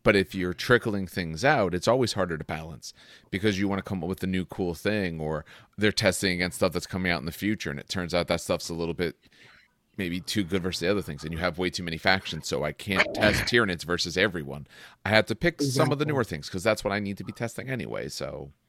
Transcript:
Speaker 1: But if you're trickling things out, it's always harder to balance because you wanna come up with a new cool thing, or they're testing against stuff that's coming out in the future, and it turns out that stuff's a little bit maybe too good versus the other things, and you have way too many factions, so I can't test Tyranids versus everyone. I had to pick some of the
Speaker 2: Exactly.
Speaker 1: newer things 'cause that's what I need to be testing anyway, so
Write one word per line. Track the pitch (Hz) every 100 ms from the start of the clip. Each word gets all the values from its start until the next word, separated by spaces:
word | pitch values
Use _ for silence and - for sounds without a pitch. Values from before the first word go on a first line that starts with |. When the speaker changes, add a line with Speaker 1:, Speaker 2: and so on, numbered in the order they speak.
Speaker 1:
But | 120 101
if | 92
you're | 95 90
trickling | 87 - 120 117 104 92
things | - 82 80
out, | 135 147 95 87
it's | 107
always | 127 117
harder | 104 90 80
to |
balance | - 78 80 69 - - - - _
because | 98 107 95
you | 101
wanna | 98
come | - 98
up | 82
with | 92
a | 95
new | 92 87
cool | - 90
thing, | 80 101 107 92 80
or | 78 78 - - - -
they're | 104
testing | - 98 90 98
against | 87 90 -
stuff | 95
that's | 85 -
coming | 92 92
out | 85
in | 76
the |
future, | - 101 107 80
and | 71
it | -
turns | 98 87
out | 87 82
that | 87
stuff's | - 85 -
a |
little | 82 85 82
bit | 85 - _ _ - - _ _ _ -
maybe | 92 87
too | - 107
good | 87 95
versus | 87 -
the | 85
other | 101
things, | 82 71
and | 78
you | 82
have | 90 82
way | 92
too | -
many | 85 80
factions, | 95 95 - 82 -
so | 69
I | 76
can't | 76 - 92 -
test | - 107 -
Tyranids | - 120 107 85
versus | 78 87 90 85
everyone. | 104 87 69 71 69 - - - 95
I |
had | 110 107
to | 113
pick | 175 -
some | 143 127 151
of | 143
the |
Speaker 2:
Exactly. | 151
Speaker 1:
newer | 139
things | 107 78 -
'cause | -
that's | 110 110
what | 107
I | 101
need | 101 98
to |
be | 95
testing | - 117 - 131
anyway, | 127 62 53 64
so | - 69 73 71 -